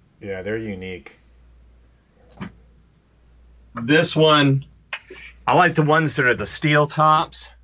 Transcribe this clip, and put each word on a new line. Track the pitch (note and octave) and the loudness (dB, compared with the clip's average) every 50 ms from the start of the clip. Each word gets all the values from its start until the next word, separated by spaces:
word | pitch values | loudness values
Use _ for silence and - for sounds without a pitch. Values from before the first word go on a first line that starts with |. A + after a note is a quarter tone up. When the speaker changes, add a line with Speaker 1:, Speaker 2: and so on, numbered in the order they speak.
| _ _ _ - | _ _ _ -16
Speaker 1:
Yeah, | - G2 F#2+ F#2 | -12 -10 -10 -8
they're | F2+ G#2 A2 | -6 -6 -6
unique. | A2+ A2+ G#2+ G2 F#2 F#2 F#2 F#2 F2 - - - _ _ _ _ _ _ _ _ _ _ _ _ _ _ _ _ _ _ _ _ _ _ _ _ - - - - _ _ _ _ _ _ _ _ _ _ _ _ _ _ _ _ _ _ _ _ _ _ _ - A#2+ A#2 | -6 -6 -8 -10 -10 -10 -12 -12 -14 -16 -20 -20 _ _ _ _ _ _ _ _ _ _ _ _ _ _ _ _ _ _ _ _ _ _ _ _ -18 -18 -18 -20 _ _ _ _ _ _ _ _ _ _ _ _ _ _ _ _ _ _ _ _ _ _ _ -14 -8 -2
Speaker 2:
This | A#2+ D3+ D#3+ - - - | 0 2 2 2 0 2
one, | D#3 D#3 D#3 D3+ D3 C#3+ C#3 C3+ C3+ - - _ _ _ - - - - - - - - - - - - | 2 4 4 4 4 4 2 2 0 -2 -8 _ _ _ -16 -16 -16 -16 -18 -20 -20 -20 -20 -20 -10 -4
I | A#2 C3 | 0 2
like | E3+ F3+ E3 E3 | 4 2 2 2
the | D#3+ | 0
ones | D3+ D3 D#3 D#3+ D#3+ C#3+ - | 2 2 2 2 2 0 -2
that | D3 C3 | 0 0
are | B2 B2+ | 0 0
the | - G#2 | -2 -4
steel | - - - - D3+ D3+ D3 D3 | -10 -8 -4 -2 0 2 2 2
tops. | D3 - D#3 D#3 D#3 D#3 D#3+ D#3+ - - - - - - _ | 0 0 0 2 2 2 2 0 -4 -10 -18 -18 -20 -20 _